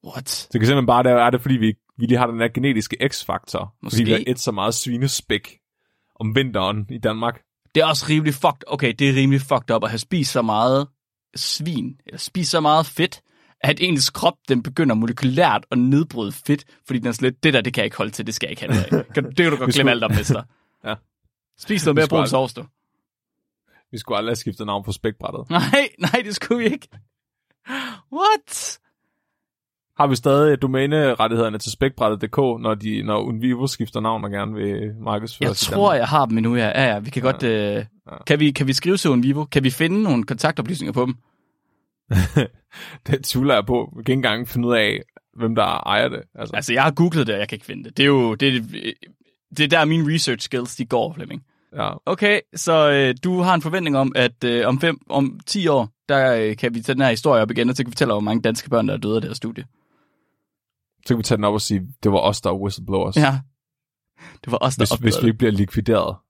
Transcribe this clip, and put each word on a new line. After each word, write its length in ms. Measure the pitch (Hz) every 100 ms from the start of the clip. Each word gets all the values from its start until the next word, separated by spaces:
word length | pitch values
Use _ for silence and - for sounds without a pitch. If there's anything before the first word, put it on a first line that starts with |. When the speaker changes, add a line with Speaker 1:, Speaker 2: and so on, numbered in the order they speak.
| -
Speaker 1:
What? 420 | 131 135 - -
Speaker 2:
Det 80 | 117
kan 60 | 113
simpelthen 200 | 143 123
bare, 160 | 120
det 100 | 127
er, 40 | 123
er 140 | 120
det, 120 | 123
fordi 140 | 131 127
vi, 180 | 110 107 _ -
vi 80 | 117
lige 120 | 123
har 80 | 120
den 140 | 113
der 80 | 117
genetiske 600 | 120 139 113 101 104 139
X-faktor, 680 | - - 92 - - 101 _
Speaker 1:
Måske. 120 | - 110
Speaker 2:
fordi 80 |
vi 60 | 110
har 120 | 110 123
et 120 | 127
så 120 | -
meget 220 | 104 104
svinespæk 840 | 113 - 120 135 - - 107 - _ _ _ _ _ _ _
om 140 | 110
vinteren 520 | 117 131 104 95 104 101
i 80 | 123
Danmark. 420 | 110 110 117 117 _ _ _
Speaker 1:
Det 60 | 156
er 60 | 160
også 200 | 143 -
rimelig 260 | 156 151
fucked. 300 | 139 170 135 -
Okay, 280 | 143 135 113
det 120 | 139
er 40 |
rimelig 260 | 131 135 135
fucked 300 | 135 131 - 113
up 80 |
at 60 | 113
have 80 | 113
spist 340 | - 180 131
så 100 | 127
meget 460 | 113 107 123 135 143 _ _ _ _ -
svin, 600 | - - 156 151 - - -
eller 120 | 165
spist 320 | - 185 160
så 100 | 170
meget 260 | 151 156 156
fedt, 360 | - 175 - _ _ _ _
at 200 | 139 147
ens 300 | 180 147 131
krop, 240 | - 175 - -
den 140 | 127
begynder 320 | 117 131 151
molekylært 720 | 110 117 120 131 131 170 107 -
at 80 | 123
nedbryde 540 | 127 143 165 120 101
fedt, 320 | - - 143 - _ -
fordi 120 | 127
den 100 | 120
er 40 |
sådan 140 | 117 127
lidt, 160 | 123
"Det 100 | 160
der, 60 | 135
det 140 | 113
kan 60 | 123
jeg 40 |
ikke 120 | 107 -
holde 140 | 107
til, 140 | - 110
det 80 |
skal 120 | 110 -
jeg 40 |
ikke 120 | 110
have 100 | - 107 92
noget 140 | 160 -
af." 0 |
Speaker 2:
<laughs> 60 |
Speaker 1:
Kan 80 | -
du, 40 | 131
det 60 | 135
kan 140 | 170
du 60 | 147
godt 100 | 127
Speaker 2:
Vi 40 |
Speaker 1:
glemme 0 |
Speaker 2:
skulle 180 | 139 131
Speaker 1:
alt 140 | 120
om, 60 | 110
mister. 320 | 101 - 117 -
Speaker 2:
<laughs> 400 | _ _ _ 113
Ja. 60 | 107 _ _ _ _ _ _
Speaker 1:
Spis 260 | - 208 156
noget 100 | 147
Speaker 2:
Vi 20 |
Speaker 1:
mere 60 |
Speaker 2:
skulle 40 | 151 160
Speaker 1:
brun 20 |
Speaker 2:
aldrig 120 | 123
Speaker 1:
sovs, 240 | 131 131
du. 100 | - - _ _ _ _ _ _ _ _ _ _ _ _
Speaker 2:
Vi 60 | 113
skulle 200 | - 104
aldrig 120 | 110
have 60 | 117
skiftet 300 | - 101 107
navn 180 | 101
på 80 | 101
spækbrættet. 580 | 101 110 110 - - 127
Speaker 1:
Nej, 380 | 170 - 277 277 -
nej, 240 | 175 247
det 100 | 214
skulle 240 | 196 - 240
vi 60 | 226
ikke. 160 | 285 - - _ _ _ _ _ _ - 269 254 220 _
What? 680 | 294 403 427 - - - - _ _ _ _ _ _ _ _ _ _ _ -
Speaker 2:
Har 100 | 143
vi 100 | 127
stadig 460 | 139 139 151 139
domænerettighederne 960 | 135 131 139 151 143 120 113 117 113 107
til 140 | -
spækbrættet 480 | - 135 - 110 104
punktum 360 | 110 - 135 117
d 20 |
k, 20 |
når 120 | 113
de, 280 | 107 107 107
når 200 | 107 107
Unvivo 440 | 113 110 127 120 135
skifter 340 | - 113 117
navn 240 | 110 113
og 60 | 104
gerne 240 | 101 104
vil 400 | 107 101 104 107 107
markedsføre 480 | 110 104 113 - 135
Speaker 1:
Jeg 80 | 101
Speaker 2:
sig 160 | -
i 20 |
Speaker 1:
tror, 80 | 196 202
Speaker 2:
Danmark? 100 | 147
Speaker 1:
jeg 100 | 113
har 180 | 151 127
dem 120 | 113
endnu, 180 | 113 123
ja. 100 | 110
Ja, 260 | 131 131
ja, 60 | 104
vi 120 | 110
kan 120 | 131
Speaker 2:
Ja. 80 | 127
Speaker 1:
godt... 120 | 123
Øh, 80 | 123 110 104 104 110 _ -
Speaker 2:
Ja. 120 | - -
Speaker 1:
kan 140 | 147
vi, 100 | 151
kan 160 | 139 135
vi 60 |
skrive 240 | 135 175 196
til 140 | 160
Unvivo? 340 | 127 127 139
Kan 200 | 151 147
vi 60 | 131
finde 320 | 127 160 196
nogle 220 | 214 123
kontaktoplysninger 680 | 107 113 151 - 110 175 78
på 80 | 117 127
dem? 80 | 123 _ _ _ _ _ _ _ _ _
Speaker 2:
<laughs> 960 | 98 90 147 123 _ _ - - - -
Det 180 | 139
tvivler 300 | - 127 135
jeg 120 | 117 104
på. 260 | 123 113 -
Vi 60 |
kan 100 | 113
ikke 60 | 131
engang 300 | 127 110 120
finde 200 | 117 120
ud 60 |
af, 280 | 120 104 - - - _ -
hvem 180 | 113
der 80 | 113
ejer 440 | 95 85 - 104 123
det, 140 | 123 -
altså. 220 | - 113 104
Speaker 1:
Altså, 160 | -
jeg 100 | 120
har 80 | 147
googlet 360 | 147 175 160 113
det, 80 |
og 60 | 101
jeg 80 | 104
kan 80 | 110
ikke 100 | -
finde 180 | 98
det. 120 | 113 -
Det 60 |
er 40 | 139
jo, 280 | 139 117
det, 300 | 110 139 127 113 107 - - - _ _ _ _ -
det 80 |
er 40 | 147
der, 160 | 165
mine 300 | 151 165 151
research 300 | 160 - 117
skills, 320 | - 127 123 -
de 80 | 120
går, 260 | 123 110
Flemming. 320 | 170 - 127 _ _ _ -
Speaker 2:
Ja. 140 | 101 - -
Speaker 1:
Okay, 340 | 185 208 208 -
så, 360 | - - 160 151
øh, 240 | 139 135 127
du 160 | 180 180
har 140 | 175
en 80 | 175
forventning 340 | 156 185 165 139
om, 160 | 135 -
at, 280 | 123 120
øh, 220 | 123 120 117
om 120 | 131
fem, 180 | 170 147 _
om 320 | 139 139 - -
ti 200 | 208 165
år, 200 | 139 113 _ -
der, 260 | 139 131 117
øh, 200 | 107 107
kan 180 | 123
vi 60 | 117
tage 140 | 110
den 80 | 131
her 80 | 135
historie 320 | 113 156 120
op 80 | 107
igen, 200 | 117 120
og 60 | 127
så 60 |
kan 40 | 123
vi 60 |
fortælle, 220 | 113 131
hvor 60 | 104
mange 220 | 104 113
danske 280 | 113 117 -
børn, 180 | 117 110
der 60 |
er 40 | 101
døde 160 | 104
af 60 | 110
det 100 | 104
her 40 |
studie. 300 | 113 123 117 - _ _ _ _ _ _ _ _ _ _ _ _ _ -
Speaker 2:
Så 20 |
kan 100 | 120
vi 40 |
tage 140 | 107 110
den 80 |
op 100 | 104
og 60 | 104
sige, 280 | - 101 92 -
"Det 100 | 107
var 60 | 98
os, 220 | 98 101
der 100 | 92
er 40 |
whistleblowers." 640 | 95 101 - - 95 92 151
Speaker 1:
Ja. 240 | 147 135 - _ _ _ _ _ _ _ - -
Det 80 | -
var 60 | 117
os, 160 | 127 131
der 40 |
Speaker 2:
Hvis, 100 | 107
hvis 20 | 120
Speaker 1:
opdagede 180 | 113 -
Speaker 2:
vi 40 |
Speaker 1:
det. 60 | 117
Speaker 2:
ikke 100 | 107
bliver 140 | 117
likvideret. 640 | 101 101 - 110 107 85 95